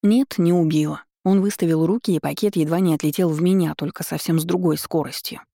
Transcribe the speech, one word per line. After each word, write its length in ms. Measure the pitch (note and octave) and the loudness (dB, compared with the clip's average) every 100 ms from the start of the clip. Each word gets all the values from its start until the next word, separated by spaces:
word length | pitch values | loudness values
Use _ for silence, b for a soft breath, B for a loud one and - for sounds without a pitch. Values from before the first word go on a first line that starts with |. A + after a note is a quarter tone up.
Нет, 360 | G3+ A#3 C4+ - | 2 2 0 0
не 160 | E3+ | 2
убила. 480 | F3 D#3+ D#3 D3+ D3 - _ | 4 2 2 0 -4 -14 _
Он 180 | F#3 G3 | 2 2
выставил 420 | G3 - E3+ D#3+ | 2 0 0 2
руки, 280 | E3 A3 - | 2 0 0
и 80 | E3+ | -2
пакет 360 | - C#3+ G#3 G3 | -2 -2 -2 0
едва 240 | D3+ E3 | 0 2
не 140 | F#3 | 2
отлетел 340 | D#3 D#3 D3 F3+ | 2 -2 0 0
в 140 | D#3 | 2
меня, 320 | F3+ F#3+ E3 | 2 2 0
только 280 | D3+ D3 - | -2 -8 -8
совсем 380 | - D#3 - E3 | -8 -8 -2 0
с 40 | |
другой 340 | E3 F3+ F3 D3+ | 0 -2 0 -2
скоростью. 640 | - E3 C#3 - - - - | -2 -4 -4 -8 -12 -14 -18